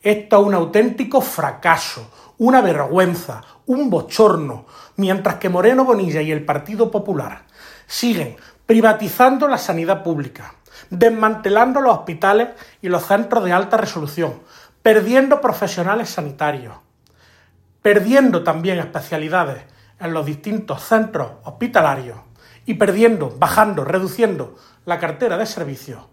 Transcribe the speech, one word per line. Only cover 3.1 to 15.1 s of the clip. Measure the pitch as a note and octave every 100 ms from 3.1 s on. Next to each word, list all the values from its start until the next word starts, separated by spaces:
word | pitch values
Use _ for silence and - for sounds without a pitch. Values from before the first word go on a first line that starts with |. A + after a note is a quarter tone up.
| E3+ - A#2 - _ -
un | B3+ C#4
bochorno, | E3+ - - G#3+ E3+ C#3+ A2+ - - - -
mientras | G3 F#3+ F#3+ -
que | F#3
Moreno | F3 G#3+ B3+
Bonilla | C4 A3 F#3 D3+
y | D#3
el | D3+
Partido | D3+ D3 - G#3+ A3+
Popular | G#3 G3+ E3 G#2+ - _ _ - - _
siguen | - A#3+ G3 C#3 - - _ -
privatizando | A3+ A3+ G#3+ G#3+ - B3+ C4+ D4
la | C4
sanidad | - E3+ E3 F#3+
pública, | F3 D#3 C#3 - - - _ - -
desmantelando | F#3 A3+ A3+ A3 A3 G3+ G3+ B3 C4+
los | C4 G3
hospitales | - D#3+ G3 G#3 A#3+ - - _
y | F#3
los | F3+
centros | F3 G3+ A3+ A#3
de | F#3
alta | F3+ G3 A3
resolución, | G#3 F3 D3 - D#3 A#2 _ - - _
perdiendo | A3+ G#3+ G#3